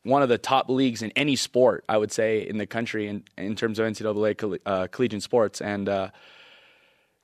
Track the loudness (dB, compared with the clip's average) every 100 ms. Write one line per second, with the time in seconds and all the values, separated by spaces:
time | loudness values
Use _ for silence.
0 | 0 4 4 2 2 2 2 2 0 0
1 | -4 0 0 0 0 4 4 4 0 0
2 | 0 0 0 0 -2 -6 -4 -4 -4 -4
3 | -4 -6 -10 -10 -8 -2 -2 0 -2 -2
4 | -4 0 0 0 -4 -6 -2 -2 -2 -2
5 | -2 -2 0 2 2 -2 -6 -4 -2 -2
6 | -4 -10 -20 -20 -20 -20 _ _ _ _
7 | _ _